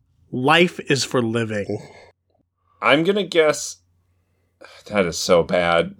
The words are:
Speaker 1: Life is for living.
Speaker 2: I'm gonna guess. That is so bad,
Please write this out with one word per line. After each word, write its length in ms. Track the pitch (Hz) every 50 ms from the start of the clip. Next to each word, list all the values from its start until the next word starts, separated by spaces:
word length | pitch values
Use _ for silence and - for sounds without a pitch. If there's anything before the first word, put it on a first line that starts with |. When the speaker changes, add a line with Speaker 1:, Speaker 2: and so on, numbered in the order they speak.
| _ _ _ _ _ _
Speaker 1:
Life 480 | - 127 127 139 156 165 180 175 - - - -
is 140 | 151 131 -
for 180 | - - 131
living. 580 | 117 113 110 117 117 110 107 104 98 98 104 104 - - - - - - _ _ _ _ _ _ _ _ _ _ _ _ _ -
Speaker 2:
I'm 220 | 110 113 131 151 165
gonna 200 | 180 202 208 190
guess. 540 | 170 - 170 156 151 143 - - - - _ _ _ _ _ _ _ _ _ _ _ _ _ _ _ _ _ - - - - -
That 180 | - 104 101 95
is 120 | 85 80
so 240 | - - - 92 85 80
bad, 540 | - 92 90 87 85 85 85 85 95 -